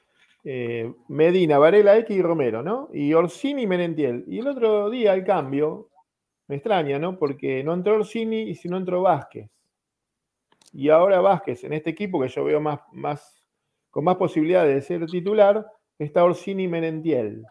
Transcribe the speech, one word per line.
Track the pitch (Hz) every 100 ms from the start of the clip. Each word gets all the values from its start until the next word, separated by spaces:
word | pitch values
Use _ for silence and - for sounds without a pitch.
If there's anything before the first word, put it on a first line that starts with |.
| _ _ _ _
eh, | - 127 120 117 117 - -
Medina, | 139 160 185 165 143
Varela, | 156 202 202 214
X | 226 196
y |
Romero, | 175 165 127 110
¿no? | 151 247 294
Y | 151 147
Orsini | 160 170 - 277 285
y | 220
Merentiel. | 180 170 156 135 123 -
Y | 185
el | 262
otro | 269 226 208 208
día, | 247 214
al | 190
cambio, | 185 185 135 139 151 202 - _ _ _ _ _ _
me | 143
extraña, | 226 196 147 139
¿no? | 175 185
Porque | 147 139 139 131
no | 147
entró | 180 196 214
Orsini | 208 226 226 220
y | 214 170
si | 175
no | 185
entró | 180 180
Vázquez. | 185 151 - 113 104 _ _ _ _ _ _ _ _ _ _ _ _
Y | 147 139
ahora | 160 185 185
Vázquez, | 190 185 - 120
en | 131
este | 151 165
equipo | 156 208 175
que | 131
yo | -
veo | 139 151
más, | 151 139 _
más, | 127 143 147 - _ _ _ _ _ _
con | -
más | 156 185
posibilidades | 180 165 156 180 160 139
de |
ser | 131 175 165
titular, | 180 180 214 202 208 214 _ _ _
está | 151 180
Orsini | 175 170 - 196
y | 185
Merentiel. | 165 160 156 160 135 107 110 110